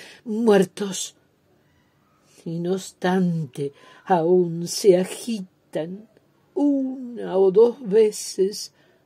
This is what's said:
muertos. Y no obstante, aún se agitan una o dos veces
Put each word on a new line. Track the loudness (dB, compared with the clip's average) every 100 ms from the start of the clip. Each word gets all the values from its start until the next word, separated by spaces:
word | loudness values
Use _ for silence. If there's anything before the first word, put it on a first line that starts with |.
| -16 -18
muertos. | -8 0 4 4 4 -2 -10 -8 -12 -16 _ _ _ _ _ _ _ _ _ _ _ _
Y | -12 -6
no | -4
obstante, | -4 -6 -6 -2 2 0 -2 -6 -8 -10 -10 -20 -12 -2
aún | 0 4 2 2 -4 -8
se | 0 4 4
agitan | 2 -6 -8 -8 -8 _ _ -8 -8 -12 -18 _ _ _ _ -2
una | 0 0 -2 -8 -12 -10 -4 2
o | 4
dos | 6 4 2 -2
veces | 2 2 0 -8 -2 -2 -4 -14 _ _ _